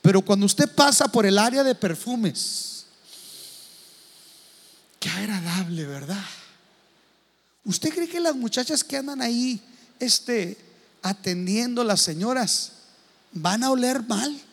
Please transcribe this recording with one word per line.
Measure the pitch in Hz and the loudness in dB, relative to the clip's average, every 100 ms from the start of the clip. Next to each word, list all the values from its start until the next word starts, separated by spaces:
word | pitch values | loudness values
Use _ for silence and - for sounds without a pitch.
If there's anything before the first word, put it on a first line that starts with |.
pero | 185 190 | 8 6
cuando | 190 202 | 4 4
usted | 202 - 294 | 4 4 2
pasa | - 285 254 285 | 6 6 6 4
por | 240 | 4
el | 202 196 | 4 6
área | 226 262 | 4 4
de | 269 | 2
perfumes, | 247 190 160 240 247 196 - - - - - - _ - - - - - - - - - - - - - - - - - _ _ _ | 2 -2 -4 -6 -2 -2 -2 -6 -6 -10 -14 -18 _ -20 -20 -20 -20 -20 -20 -20 -20 -20 -20 -20 -20 -20 -20 -20 -20 -20 _ _ _
qué | - | -6
agradable, | 175 208 196 170 180 175 170 | -4 -4 -4 -2 -2 -2 -4
¿verdad? | 143 139 143 196 190 - - _ _ _ _ _ _ _ _ _ _ _ | -6 -8 -8 -8 -8 -16 -20 _ _ _ _ _ _ _ _ _ _ _
¿Usted | 214 - 320 | -6 -2 -2
cree | 320 339 | -2 -4
que | 349 | -2
las | 339 | -2
muchachas | 269 233 247 247 302 | 0 -2 -2 -2 -2
que | - 277 | -2 -6
andan | 277 277 | -6 -4
ahí, | 240 240 254 226 - - - _ | -2 0 -2 -4 -10 -20 -20 _
este, | 254 - - 233 175 202 - _ _ _ | 0 0 0 -2 -2 -8 -20 _ _ _
atendiendo, | 190 196 190 180 180 208 247 240 | -6 -4 -4 -4 -2 -2 -2 -2
las | 233 190 | 0 2
señoras, | - 156 220 262 214 - - - - _ _ _ _ | 0 -2 -2 0 0 -2 -4 -14 -20 _ _ _ _
van | 175 165 214 | -4 -2 0
a | 262 | 0
oler | 262 247 262 233 | 2 0 -2 -2
mal? | 208 277 285 - | -2 -2 -6 -16